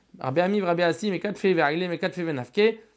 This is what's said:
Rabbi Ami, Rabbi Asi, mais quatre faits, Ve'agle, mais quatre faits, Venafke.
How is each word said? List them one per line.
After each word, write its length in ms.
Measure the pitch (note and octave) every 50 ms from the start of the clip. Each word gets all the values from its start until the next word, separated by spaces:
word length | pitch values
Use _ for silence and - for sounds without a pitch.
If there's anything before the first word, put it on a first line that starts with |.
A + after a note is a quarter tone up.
| _ _ - -
Rabbi 220 | - C3 C3+ E3
Ami, 220 | F3+ F#3 G3+ G#3
Rabbi 200 | F#3+ E3+ F3 E3+
Asi, 280 | F3 E3+ E3 - G#3+ G#3
mais 100 | F#3 E3
quatre 180 | - G#3 G3 -
faits, 160 | - F#3+ F#3
Ve'agle, 320 | E3 D#3 C#3+ D3+ E3+ F#3 F3+
mais 100 | E3+ E3
quatre 160 | - F3+ -
faits, 100 | F3+ F3
Venafke. 540 | E3 D3+ C3 A#2+ - - G3+ G#3 A3+ A3+ A3+ - _ _